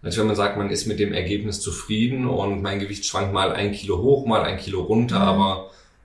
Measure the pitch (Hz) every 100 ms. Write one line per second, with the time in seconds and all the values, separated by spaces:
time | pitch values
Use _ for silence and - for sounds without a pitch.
0 | 110 110 107 101 101 104 101 - 107 104
1 | 101 87 87 104 107 98 - - - 107
2 | 120 131 127 98 101 95 98 101 98 98
3 | - 98 98 98 95 - 101 101 98 90
4 | 123 139 117 107 - 92 101 95 87 113
5 | 123 95 98 98 95 95 - - - _